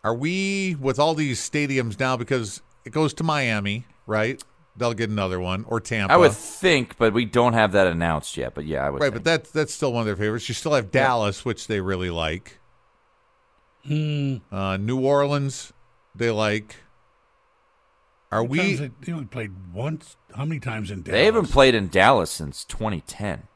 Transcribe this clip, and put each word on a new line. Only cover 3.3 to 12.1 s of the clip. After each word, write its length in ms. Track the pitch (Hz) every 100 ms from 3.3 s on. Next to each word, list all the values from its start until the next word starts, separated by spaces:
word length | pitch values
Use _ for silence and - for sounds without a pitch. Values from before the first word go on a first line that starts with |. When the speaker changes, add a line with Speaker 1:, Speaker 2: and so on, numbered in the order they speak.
| 147 123 107 101 107 - _ -
Speaker 1:
right? 360 | 107 110 135 - _ _ -
They'll 180 | 120
get 160 | 113 113
another 280 | 107 95 92
one, 280 | 90 95 113
or 100 | 113
Tampa. 340 | - 113 98
Speaker 2:
I 20 | 165
would 160 | 160
think, 640 | 113 - - 185 151 117 -
but 160 | 113
we 140 | 107 117
don't 260 | 120 123
have 200 | 113 107
that 140 | 98 92
announced 520 | 82 85 78 - -
yet. 160 | 60
But 100 | -
yeah, 220 | 76 73 69
I 20 |
would 140 | 69
Speaker 1:
Right, 100 | 143
Speaker 2:
think. 120 | 117
Speaker 1:
but 0 |
that's, 260 | 156 165 -
that's 240 | 156 151
still 180 | - 143
one 80 | 120
of 60 | 110
their 100 | 98
favorites. 320 | 107 110 -
You 60 |
still 180 | 117 160
have 140 | 143 98
Speaker 2:
Yeah. 160 | 131
Speaker 1:
Dallas, 420 | 135 120 104 101
which 220 | 127 107 -
they 140 | 107
really 260 | 92 92
like. 520 | 90